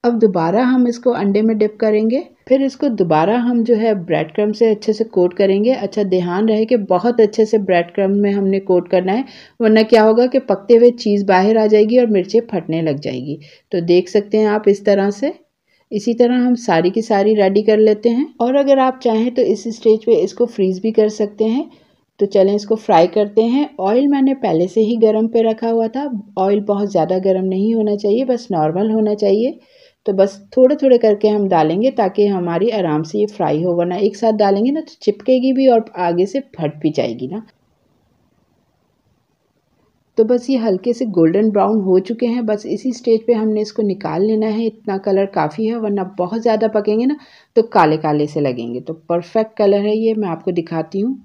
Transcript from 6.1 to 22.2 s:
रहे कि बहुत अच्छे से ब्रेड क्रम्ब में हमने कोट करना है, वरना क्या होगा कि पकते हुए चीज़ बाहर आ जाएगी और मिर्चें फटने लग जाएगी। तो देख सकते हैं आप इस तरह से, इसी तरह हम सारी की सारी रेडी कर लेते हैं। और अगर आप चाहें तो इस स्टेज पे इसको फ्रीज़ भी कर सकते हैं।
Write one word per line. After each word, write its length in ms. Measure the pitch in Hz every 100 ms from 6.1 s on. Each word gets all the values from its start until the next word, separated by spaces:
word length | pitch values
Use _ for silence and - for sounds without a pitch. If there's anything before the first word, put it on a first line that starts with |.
| 185 175 175 220
रहे 160 | 214
कि 120 | 220 240 196
बहुत 340 | 180 240 240
अच्छे 240 | 214 220 214
से 120 | 220
ब्रेड 320 | 190 180 170
क्रम्ब 220 | - 190 202
में 140 | 202
हमने 260 | 202 196 196
कोट 280 | 196 180 180
करना 240 | 185 185
है, 120 | 214 269 - - _
वरना 220 | 220 220
क्या 180 | 220 226
होगा 240 | 220 226 247
कि 120 | 262
पकते 360 | - 190 - 233
हुए 140 | 240
चीज़ 320 | 240 208 202 196
बाहर 320 | 185 196 220
आ 80 | 214
जाएगी 320 | 214 214 247
और 80 | 233
मिर्चें 320 | 202 185 226 233
फटने 320 | 185 165 160
लग 160 | 160 143
जाएगी। 380 | 147 127 151 143 - _ _
तो 80 | 185
देख 260 | 170 175 180
सकते 300 | 214 208 214
हैं 80 | 214
आप 180 | 214 214
इस 160 | 202
तरह 260 | 202 196 202
से, 200 | 208 277 - _ _ _ _ _
इसी 240 | 214 240
तरह 200 | 233 240 247
हम 180 | 247 240
सारी 340 | - 165 175
की 120 | 214
सारी 320 | 220 202 208 214
रेडी 260 | 190 196
कर 160 | 214 214
लेते 280 | 214 208 233
हैं। 160 | 233 311 -
और 160 | 240 277
अगर 220 | 277 269
आप 180 | 262 254
चाहें 300 | 240 220 240
तो 80 | 247
इस 180 | 226 220 233
स्टेज 340 | 220 226 220 233
पे 100 | 190
इसको 300 | 180 - 240
फ्रीज़ 320 | 226 190 185
भी 100 | 220
कर 160 | 220 214
सकते 340 | 208 208 - 220
हैं। 240 | 240 320 _ _ _ _ _